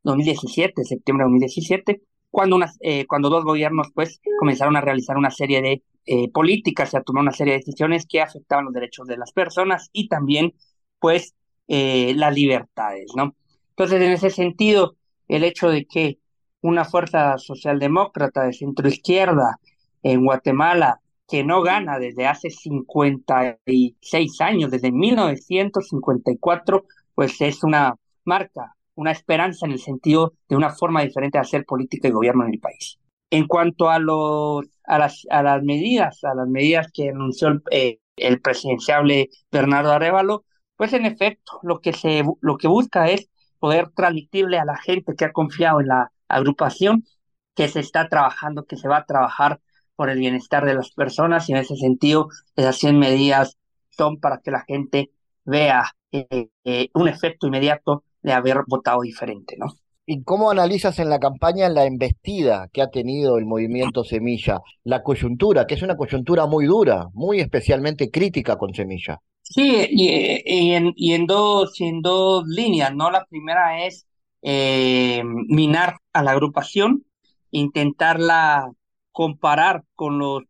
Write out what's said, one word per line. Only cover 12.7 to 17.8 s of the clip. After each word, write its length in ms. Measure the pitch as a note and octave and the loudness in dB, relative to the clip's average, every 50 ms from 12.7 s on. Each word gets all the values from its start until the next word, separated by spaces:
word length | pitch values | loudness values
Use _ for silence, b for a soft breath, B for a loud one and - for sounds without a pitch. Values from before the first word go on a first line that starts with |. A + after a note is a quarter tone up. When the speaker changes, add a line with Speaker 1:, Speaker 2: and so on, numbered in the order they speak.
| _ - A2 G#2 G2 G2 G2 - B2 | _ -8 -8 -8 -8 -10 -14 -8 -6
Speaker 1:
¿no? 180 | B2+ C#3 C#3+ - _ _ _ _ _ _ _ | -4 -4 -4 -6 _ _ _ _ _ _ _
Entonces, 300 | _ - F#3 F3 F#3+ F#3 | _ -2 0 2 2 2
en 100 | F3+ F3+ | 4 2
ese 180 | F#3 E3+ G3 F#3+ | 2 2 0 -2
sentido, 640 | F#3+ - F3+ F3+ F3 F3+ A3 G#3+ G#3 G3 F3+ F3 - _ _ _ _ _ _ | 0 -2 -2 -2 0 0 2 4 4 4 4 2 -2 _ _ _ _ _ _
el 160 | - D#3 D3+ E3 | -4 0 0 0
hecho 240 | F3 F3 - F3+ E3+ | 0 0 0 2 2
de 160 | D#3+ D3 D3+ | 2 0 -2
que 340 | - - E3+ D#3+ D3 C3+ - _ _ _ _ _ _ _ _ | -2 -2 -2 -2 -2 -4 -6 _ _ _ _ _ _ _ _
una 240 | - E3+ E3+ E3+ D#3+ | -2 0 0 0 0
fuerza 520 | E3 - F3 E3+ E3 - D#3+ D3 C#3+ C3+ | 0 0 -2 -2 0 0 2 2 2 0
socialdemócrata 1080 | C3 - - C#3 - - D3+ C#3+ C#3+ | -2 -6 -12 -14 -6 -4 -2 -2 0